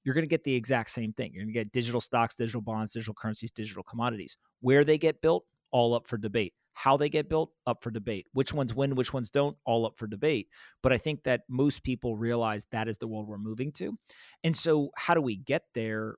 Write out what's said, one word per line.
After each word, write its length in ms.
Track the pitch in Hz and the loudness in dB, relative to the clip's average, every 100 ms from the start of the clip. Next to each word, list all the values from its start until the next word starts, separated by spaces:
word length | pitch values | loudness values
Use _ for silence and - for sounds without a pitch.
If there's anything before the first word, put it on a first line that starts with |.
you're 140 | 139 143 | 0 0
gonna 100 | 156 | 2
get 160 | 160 | 0
the 140 | 139 127 | 2 0
exact 340 | 110 123 110 | 2 0 0
same 220 | 120 110 | -4 -6
thing. 180 | 120 110 | -6 -8
You're 120 | 92 | -8
gonna 80 | 107 | -4
get 180 | 117 104 | -4 -2
digital 300 | 127 120 120 | -2 -2 -2
stocks, 340 | - 120 117 | 0 2 2
digital 260 | - 113 120 | 0 -4 -4
bonds, 320 | 107 110 110 | -4 -4 -4
digital 220 | 113 110 | -6 -8
currencies, 380 | 104 110 107 110 | -6 -6 -6 -8
digital 320 | - 107 95 | -8 -10 -10
commodities. 520 | - 117 120 107 76 - _ _ | -10 -4 -2 -4 -8 -16 _ _
Where 260 | 127 139 | 6 6
they 140 | 147 156 | 6 4
get 240 | 160 - | 2 2
built, 240 | 160 180 - _ _ | 2 2 -2 _ _
all 240 | 127 117 | 2 4
up 140 | 120 - | 2 -2
for 100 | 117 | -6
debate. 340 | 107 110 92 - _ | -2 -2 -2 -6 _
How 240 | - 135 139 | 0 4 4
they 120 | 147 | 4
get 200 | 151 143 | 0 0
built, 240 | 156 160 _ 127 | 0 -2 _ -4
up 160 | 113 | -4
for 80 | 123 | -6
debate. 340 | 107 113 98 - | -6 -6 -6 -4
Which 200 | 131 135 | -2 -2
ones 220 | 151 123 | -2 -2
win, 220 | 117 139 127 | 0 0 0
which 160 | 120 | -2
ones 180 | 131 110 | -4 -2
don't, 260 | 143 143 - | 0 0 -2
all 220 | - 117 110 | 0 0 0
up 100 | - | -4
for 120 | 107 | -10
debate. 400 | 101 151 123 - - - _ | -2 0 0 -4 -16 -20 _
But 100 | 127 | 2
I 60 | 120 | 2
think 240 | 156 147 | 0 -4
that 200 | 131 120 - | 0 0 0
most 360 | 127 143 - | 0 2 2
people 320 | 135 127 123 110 | -2 -2 -2 -2
realize 500 | 117 120 113 104 - | 0 2 0 -2 -6
that 160 | 113 113 | -4 -4
is 100 | 107 | -4
the 80 | 113 | -6
world 220 | 107 107 | -8 -8
we're 100 | 101 | -8
moving 320 | 110 110 143 | -6 -4 -6
to. 220 | - 202 220 _ - - _ | -6 -8 -8 _ -20 -20 _
And 140 | 165 156 | -2 2
so 340 | 165 151 143 - | 4 4 2 -2
how 180 | - | 2
do 60 | 165 | 4
we 160 | 131 101 | 2 -2
get 260 | - 143 - | -2 -2 -2
there? 420 | 117 113 110 110 | -4 -4 -2 -6